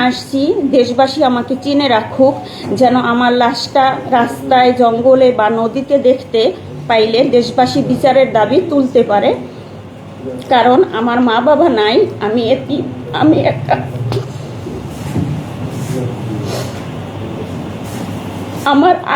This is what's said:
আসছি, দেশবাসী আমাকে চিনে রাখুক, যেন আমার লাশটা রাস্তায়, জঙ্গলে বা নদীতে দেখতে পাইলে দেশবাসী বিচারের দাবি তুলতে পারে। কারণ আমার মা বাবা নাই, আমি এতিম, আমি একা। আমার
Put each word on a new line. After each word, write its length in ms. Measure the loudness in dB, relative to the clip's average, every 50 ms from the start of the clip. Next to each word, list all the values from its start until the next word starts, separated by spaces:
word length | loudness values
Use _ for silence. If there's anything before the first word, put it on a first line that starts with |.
| 2
আসছি, 340 | 0 0 -2 -6 -4 -2 0 0 0 0 0 0 2 2
দেশবাসী 440 | 2 2 2 2 2 2 2 2 2 0 2
আমাকে 240 | 2 0 -2 -4 -4 -4 -2
চিনে 240 | -2 0 2 2 2
রাখুক, 460 | 2 0 0 -2 0 2 4 4 2 0 -6 -12 -12 -12 -8 -6 0 2
যেন 140 | 2 4 4 2 2 0 0
আমার 200 | 2 2 2 2 2 2
লাশটা 420 | 2 0 -2 -4 -2 0 2 2 2 0 -2 -2 0 0
রাস্তায়, 540 | 2 2 0 -2 -6 -2 2 4 4 6 4 4 4
জঙ্গলে 480 | 4 2 2 2 4 4 6 6 6 4 4 4
বা 80 | 2 0 0 0
নদীতে 360 | -2 -2 -2 -4 -2 0 0 2 4 4
দেখতে 320 | 2 2 0 -2 0 0 0 0 0 -4 -8 -14 -12 -10 -4
পাইলে 340 | 0 2 2 2 2 2 2 2 2 2
দেশবাসী 440 | 2 2 2 2 0 0 2 2 0 0 0
বিচারের 380 | 0 2 2 4 4 4 4 4 2
দাবি 260 | 2 2 2 2 2 2 2
তুলতে 300 | 2 0 2 2 2 2 2 4
পারে। 200 | 2 2 2 0 0 -2 -4 -10 -14 -16 -18 -18 -18 -18 -18 -18 -18 -18 -18 -18 -16 -14 -12 -12 -10 -10 -4 0 2
কারণ 260 | 2 4 4 4 4 4 2 0 -2
আমার 200 | -2 0 0 2 2 2
মা 80 | 2 2
বাবা 280 | 4 4 4 4 4 4 4 2
নাই, 160 | 2 2 4 2 2 2 0 -4 -4
আমি 160 | -2 -2 0 0 0 0
এতিম, 300 | -2 -2 -4 -4 -4 -4 -6 -8 -10 -10 -8 -4 2
আমি 160 | 2 4 4 4 2 0
একা। 260 | -2 -2 -2 -2 -2 -2 -4 -6 -8 -6 -6 -4 -4 -4 -6 -8 -10 -12 -12 -12 -12 -12 -12 -12 -10 -10 -12 -12 -12 -10 -10 -6 -4 -4 -4 -4 -4 -6 -8 -8 -10 -8 -8 -8 -8 -8 -8 -6 -6 -6 -4 -6 -6 -8 -8 -6 -6 -6 -6 -6 -6 -6 -6 -8 -8 -10 -10 -10 -10 -10 -10 -10 -10 -10 -10 -10 -8 -10 -10 -8 -8 -10 -10 -10 -10 -10 -10 -10 -10 -10 -8 -8 -8 -8 -10 -10 -10 -10 -10 -10 -10 -6 -2 0 2
আমার 220 | 4 4 4 2 2 0 -2 0